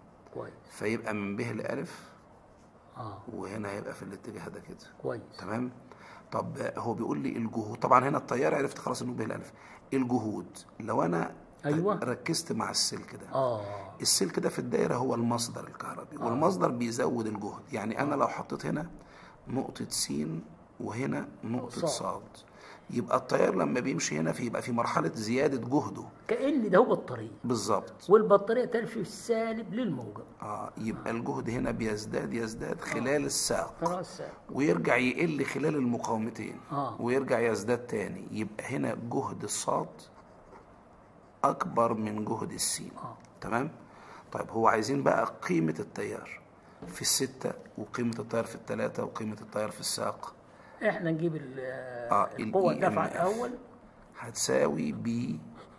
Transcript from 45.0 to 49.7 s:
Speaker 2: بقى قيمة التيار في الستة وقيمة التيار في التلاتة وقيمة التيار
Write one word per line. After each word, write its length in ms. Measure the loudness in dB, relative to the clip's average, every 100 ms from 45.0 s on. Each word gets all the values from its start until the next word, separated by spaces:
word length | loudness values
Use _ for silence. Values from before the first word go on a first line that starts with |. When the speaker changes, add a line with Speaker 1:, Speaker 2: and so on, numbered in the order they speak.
Speaker 2:
بقى 300 | 4 4 2 -2
قيمة 340 | 0 2 2 0
التيار 600 | -6 -6 -6 -6 -10 -14 -18 -20 -20 -16 -12
في 140 | -2
الستة 500 | 2 2 2 -2 -4 -4 -8 -10
وقيمة 380 | -8 -2 -2 -2
التيار 240 | -2 -2
في 120 | -2 -6
التلاتة 480 | -6 -2 -2 -2
وقيمة 340 | -4 -4 -6 -6
التيار 300 | -6 -4 -4